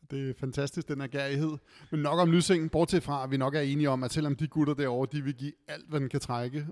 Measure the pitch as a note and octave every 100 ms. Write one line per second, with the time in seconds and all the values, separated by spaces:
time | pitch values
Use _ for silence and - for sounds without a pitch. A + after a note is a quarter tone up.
0 | - C#3 C3+ A#2+ C3+ C#3+ C#3 F3 D3+ C#3
1 | C3+ C#3 C#3 C#3 D#3 D3 - - - D#3
2 | D3 E3+ E3+ E3+ - F3+ D#3+ D#3+ E3+ F#3
3 | - C#3+ C3 C3+ C3 D3+ C#3 D3 D3 C3
4 | B2+ D#3 D3 C3+ D#3 D#3 D3 C#3+ C3+ B2
5 | C3 D3 C#3 B2 C#3+ - - D3+ - D3+
6 | C3 C#3 - A#2+ B2 D3 D3+